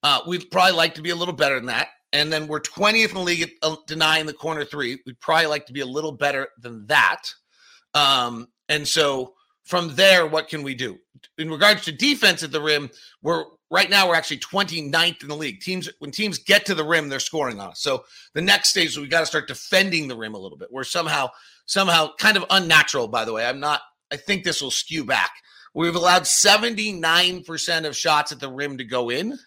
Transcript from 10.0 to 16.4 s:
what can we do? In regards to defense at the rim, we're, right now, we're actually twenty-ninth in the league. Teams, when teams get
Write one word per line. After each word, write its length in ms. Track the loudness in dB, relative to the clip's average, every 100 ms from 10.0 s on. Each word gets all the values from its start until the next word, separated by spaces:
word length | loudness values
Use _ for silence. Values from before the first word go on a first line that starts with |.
| 6 6 4
what 220 | -2 -4
can 140 | -8
we 120 | -8 -6
do? 220 | -6 -8 _ _ -20 -10
In 120 | -8
regards 340 | 2 4 4 -2
to 60 |
defense 520 | -2 0 2 2 2
at 80 | -2
the 100 | -4
rim, 280 | 0 0 -2 -14 -20 _
we're, 240 | -2 -2 -4 _ _
right 200 | 0 2
now, 180 | 4 4
we're 80 | 2
actually 220 | 0 -8
twenty-ninth 840 | -6 -4 -2 -4 -2 0 0 -2
in 60 | -10
the 60 | -8
league. 240 | -8 -8
Teams, 300 | -8 -8 -8 -14
when 120 | -14
teams 260 | -6 -4
get 280 | -4